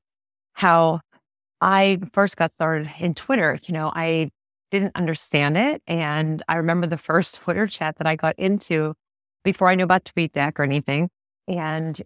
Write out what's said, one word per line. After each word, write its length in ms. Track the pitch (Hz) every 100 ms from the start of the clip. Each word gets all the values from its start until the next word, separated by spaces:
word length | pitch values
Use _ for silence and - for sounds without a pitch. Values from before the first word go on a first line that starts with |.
| _ _ _ _ _
how 480 | - 185 170 165 165 - _ _ _ _ -
I 380 | 180 196 196 185 180
first 240 | - 202 -
got 160 | 165
started 400 | - 160 156 151 -
in 140 | 175
Twitter. 440 | 156 - 262 156 147
You 100 | -
know, 200 | 160 156 -
I 340 | 165 165 151 - _ _ -
didn't 200 | 196 196 -
understand 600 | 165 160 - 147 143 165
it. 240 | 269 - -
And 560 | 170 151 151 156 156 -
I 60 | 165
remember 320 | 165 175 175
the 100 | 165
first 380 | - 165 175 -
<laughs> 80 |
Twitter 220 | - 180 208
chat 280 | - 156 -
that 100 | 160
I 100 | 160
got 180 | 160 -
into 560 | 190 202 - 160 156 156 _ _ _ _ -
before 240 | - 180
I 60 | 185
knew 100 | 180
about 180 | 185
TweetDeck 560 | - - 160 151 143 -
or 40 |
anything. 460 | 143 143 139 143 175 _ _ _ -
And 540 | 175 156 160 160 151